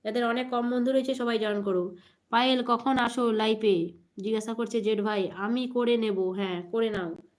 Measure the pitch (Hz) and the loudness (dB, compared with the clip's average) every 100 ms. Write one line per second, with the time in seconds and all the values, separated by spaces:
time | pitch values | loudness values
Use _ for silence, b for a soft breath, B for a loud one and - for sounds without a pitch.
0 | 214 233 233 240 254 247 240 247 247 262 | -2 0 0 0 -2 -2 0 0 2 2
1 | 262 254 240 226 214 208 202 185 180 B | 0 -2 0 0 0 -2 0 0 -2 B
2 | B B _ 233 254 254 247 233 269 262 | B B _ 2 4 2 2 0 2 2
3 | 240 254 233 220 220 220 220 180 170 - | 0 0 0 2 2 2 4 2 0 -8
4 | _ - 196 220 214 226 226 233 208 208 | _ -8 -4 -2 -4 -6 -2 0 0 0
5 | 208 208 185 175 202 247 254 247 240 233 | 0 0 -2 -2 -2 -2 -2 0 2 2
6 | 220 190 185 185 190 180 175 226 226 202 | 2 0 0 -2 -2 -4 -4 -2 0 -2
7 | 175 165 - | -6 -8 -16